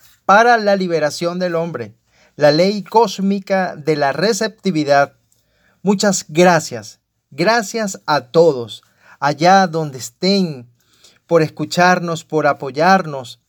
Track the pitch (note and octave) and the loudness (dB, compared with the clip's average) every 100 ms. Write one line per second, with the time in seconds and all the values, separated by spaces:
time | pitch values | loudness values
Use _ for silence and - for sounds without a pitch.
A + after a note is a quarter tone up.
0 | _ _ - G3+ A#3+ A#3 G3+ G3 F#3 E3 | _ _ 2 4 4 2 2 0 0 -2
1 | D3 C3 E3+ F3+ F3+ E3 E3+ C3+ G#2+ - | -2 -4 -6 -4 -4 -4 -6 -8 -12 -18
2 | _ _ _ - D3 D3+ F#3+ G#3 - A3+ | _ _ _ 2 4 4 2 -2 0 2
3 | A3 G3 G3 G3+ G3 F#3+ F3+ - D3 D3 | 2 0 -2 -2 -2 -4 -4 -4 -4 0
4 | C#3 C3+ G3 A3 A3 - G3 D#3 C#3 C#3+ | -2 0 -2 -2 -6 -6 -4 -2 2 2
5 | C#3+ _ _ _ _ _ _ _ F#3 G3 | 2 _ _ _ _ _ _ _ -2 0
6 | G#3 F#3+ - D#3 F3+ E3 - A#2 G#2 - | 0 -2 -2 2 4 2 -2 -12 -16 -20
7 | _ _ _ C#3 F3+ A#3 G3 A3+ G#3 - | _ _ _ -4 -2 -2 -4 -6 -8 -8
8 | - C#3+ A#2+ E3 E3 B2+ A2 - _ _ | -4 -4 0 2 2 0 -6 -16 _ _
9 | _ _ C#3+ D3+ F3 G3 F#3 D#3+ D3+ B2+ | _ _ -6 0 4 4 2 -2 -6 -10
10 | - - F#3 G3+ F3 C3+ A#2+ _ _ _ | -16 -6 -2 0 -2 -6 -18 _ _ _
11 | _ _ - E3+ D#3 - D3+ F3 F3+ F3+ | _ _ -2 0 0 -4 -4 2 2 2
12 | E3+ E3 - D#3 C#3+ C#3 C#3 C3 F3 G3 | -2 -8 -6 -2 0 -2 -6 -2 2 2
13 | D#3+ C#3 B2 - | 0 -12 -14 -20